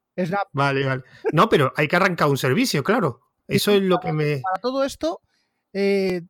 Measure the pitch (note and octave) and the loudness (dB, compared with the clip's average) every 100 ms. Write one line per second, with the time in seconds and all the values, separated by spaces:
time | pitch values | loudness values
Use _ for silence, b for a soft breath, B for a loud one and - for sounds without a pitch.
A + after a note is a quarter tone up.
0 | _ - F3+ G3 G3 C#3 C#3 C#3 C3+ C3 | _ -6 -4 -4 -4 0 0 0 -2 -4
1 | - B - D#3 A3 G#3 C3 - D3+ F3 | -8 B -2 2 4 4 2 0 0 2
2 | F#3+ E3+ D3+ C#3 C3+ D3+ B3+ D#3 C3+ A#3 | 0 2 0 2 0 0 0 0 0 0
3 | D3+ - _ _ - C#3 - G3+ F#3+ F3 | 0 -4 _ _ -4 -2 2 2 2 0
4 | F3 D#3 D3 C#3+ B2+ F#3 B3 C4+ C4+ - | 0 -2 -2 -2 -4 -4 -4 -4 -4 -4
5 | D#4 - _ _ _ _ _ G3 G3 G3 | -6 -6 _ _ _ _ _ -2 0 0
6 | F#3+ F#3 E3+ | 0 -4 -8